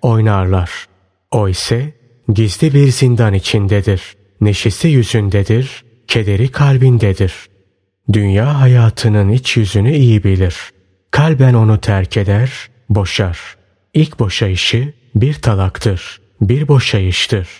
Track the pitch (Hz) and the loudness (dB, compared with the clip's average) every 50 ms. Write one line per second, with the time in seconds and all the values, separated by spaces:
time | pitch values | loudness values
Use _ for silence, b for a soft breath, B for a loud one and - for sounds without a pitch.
0 | - 123 113 110 110 110 104 98 92 92 92 92 90 85 - - - _ _ _ | 2 2 2 2 2 2 2 0 0 0 0 0 -2 -4 -8 -14 -18 _ _ _
1 | _ _ _ _ _ _ - 120 104 98 92 - - - 117 117 131 151 151 _ | _ _ _ _ _ _ -4 -2 -2 -2 -4 -4 -4 -4 -4 -4 -4 -8 -12 _
2 | _ _ _ _ _ - 107 95 110 104 92 - - 156 135 143 143 135 123 - | _ _ _ _ _ -4 0 0 0 -2 0 -2 -2 0 2 4 4 4 2 2
3 | - 127 123 110 117 107 98 95 - - - 113 101 98 104 104 95 - 101 90 | 0 0 2 2 2 0 0 -2 -2 -2 -2 -2 0 0 0 0 0 0 -2 -4
4 | - - - _ _ _ _ _ 107 104 101 - - 110 95 - - 170 151 135 | -4 -10 -20 _ _ _ _ _ 0 0 0 0 -2 -4 -4 0 0 0 2 2
5 | 117 - - 117 104 98 92 104 98 - 110 113 127 135 - - _ _ _ _ | 0 0 -2 -2 -2 0 0 -2 0 0 0 -2 -2 -4 -8 -18 _ _ _ _
6 | _ _ - 117 110 98 101 98 120 135 - - 143 143 135 127 127 131 123 117 | _ _ -4 -2 -2 0 0 0 0 -2 0 0 2 2 2 4 4 4 4 4
7 | 110 104 95 - 98 92 - - - _ _ _ _ _ _ _ _ _ _ _ | 2 0 0 0 -2 -4 -4 -8 -20 _ _ _ _ _ _ _ _ _ _ _
8 | _ - 104 110 104 101 98 98 110 139 147 139 135 127 123 123 117 113 - - | _ -2 0 0 2 2 2 2 0 0 0 2 4 4 4 6 4 2 0 0
9 | - 120 107 104 101 98 107 127 127 - - 123 110 98 - 107 98 120 156 151 | -2 0 2 2 2 2 0 0 -2 -2 -2 0 0 0 0 0 0 2 2 2
10 | 135 120 113 107 92 101 95 92 95 90 82 - - - _ _ _ _ _ _ | 4 4 4 2 2 0 0 0 0 -2 -2 -6 -14 -20 _ _ _ _ _ _
11 | _ _ - - 143 160 160 127 131 131 123 117 110 107 110 104 - - 104 95 | _ _ -2 0 2 2 2 2 4 4 4 4 4 4 2 0 0 0 -2 -2
12 | 92 - - 110 101 95 101 104 120 131 - - - - _ _ _ _ 110 101 | -2 -2 -2 -4 -2 0 0 0 0 -2 -4 -10 -18 -20 _ _ _ _ -2 -2
13 | 98 95 - - 107 92 85 - - - - _ _ _ _ _ _ _ _ 151 | -2 -4 -2 -4 -4 -4 -4 -8 -12 -20 -20 _ _ _ _ _ _ _ _ 0
14 | 160 160 - - 120 101 - - 117 101 95 90 - - - 110 127 147 147 _ | 0 0 0 -4 -4 -4 -2 -2 -2 -2 -2 -2 -4 -2 -2 -2 -4 -4 -10 _
15 | _ _ _ 113 101 139 151 - - - 107 98 95 92 - - - 113 98 87 | _ _ _ 0 0 0 -2 -2 -2 -2 0 0 0 -2 -4 -4 -4 -4 -4 -4
16 | - - - - _ _ _ _ 110 98 117 139 151 139 147 131 120 - - 107 | -8 -14 -20 -20 _ _ _ _ -2 0 0 -2 0 2 2 0 2 0 -2 -2
17 | 95 92 90 - - - - 104 90 - - - | -2 -2 -2 -4 -4 -4 -4 -4 -6 -8 -14 -20